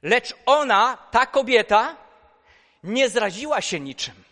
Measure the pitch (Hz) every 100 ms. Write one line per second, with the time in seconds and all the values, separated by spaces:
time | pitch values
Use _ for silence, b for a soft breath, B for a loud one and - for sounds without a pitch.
0 | 147 240 247 - - 285 285 202 233 254
1 | - 226 254 285 254 247 208 208 254 330
2 | - _ _ _ b b b b 170 233
3 | 262 214 208 185 294 285 - 170 139 131
4 | - 92 _